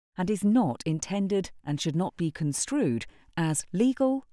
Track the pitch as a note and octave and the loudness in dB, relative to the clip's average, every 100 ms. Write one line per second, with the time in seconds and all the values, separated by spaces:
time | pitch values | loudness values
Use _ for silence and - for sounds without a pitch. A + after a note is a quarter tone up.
0 | _ - F#3 G#3 G3+ B3 E3+ A#2 E3 D#3 | _ -4 -2 2 4 4 4 0 -2 -4
1 | - G3 G3 G3+ F#3 - - D3 E3 D#3 | -2 -2 0 0 -2 -8 -6 -4 -2 0
2 | F#3+ - E3 - D3 C3+ - C#4+ E3+ A#2 | -2 -2 -4 -2 -2 -2 -2 0 2 0
3 | - - _ - D#3+ D3+ - F3+ B3+ C4 | -4 -14 _ -4 -2 -2 -2 0 2 2
4 | C4 C4+ - | 2 0 -4